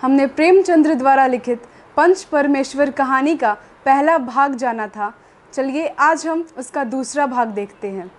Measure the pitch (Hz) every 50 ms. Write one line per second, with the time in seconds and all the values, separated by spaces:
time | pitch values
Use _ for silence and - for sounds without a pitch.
0 | - 254 269 277 269 269 - - 311 339 370 392 370 370 349 320 302 294 320 247
1 | 262 277 269 269 269 262 254 240 - 247 240 233 - - - - - _ - -
2 | 302 349 370 359 - - - 294 285 285 285 269 269 - - 262 285 277 - -
3 | 269 254 262 262 269 302 330 - 254 214 208 - - - _ _ - 269 269 277
4 | 285 311 330 320 254 233 226 262 277 285 269 233 262 247 226 226 214 202 208 214
5 | 208 208 226 _ _ _ _ _ _ _ - 277 262 269 262 302 330 294 - -
6 | 277 302 320 294 311 320 320 330 339 330 - - 262 - - 294 277 226 247 269
7 | 254 - - 285 285 269 254 247 240 226 208 208 202 202 - _ - 202 190 196
8 | 175 185 -